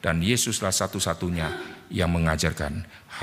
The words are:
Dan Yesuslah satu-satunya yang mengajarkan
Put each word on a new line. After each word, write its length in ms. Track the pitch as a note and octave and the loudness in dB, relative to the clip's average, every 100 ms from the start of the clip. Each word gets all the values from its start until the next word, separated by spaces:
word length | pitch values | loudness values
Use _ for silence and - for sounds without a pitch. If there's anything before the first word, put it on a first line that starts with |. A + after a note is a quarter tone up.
Dan 160 | F2 E2 | 2 2
Yesuslah 480 | F2+ A#2+ A#2+ G#2+ G2 | 2 2 2 0 0
satu-satunya 800 | - F#2+ G2+ F#2 E2+ F2+ F2 D#2+ D2 - - - | 0 0 0 -2 0 -2 0 -2 -4 -10 -14 -8
yang 240 | G2 F2 | 0 2
mengajarkan 720 | E2+ E2 D#2 E2 D#2+ D2 F2 F2 - - - | 4 2 2 0 0 -4 -4 -8 -14 -16 2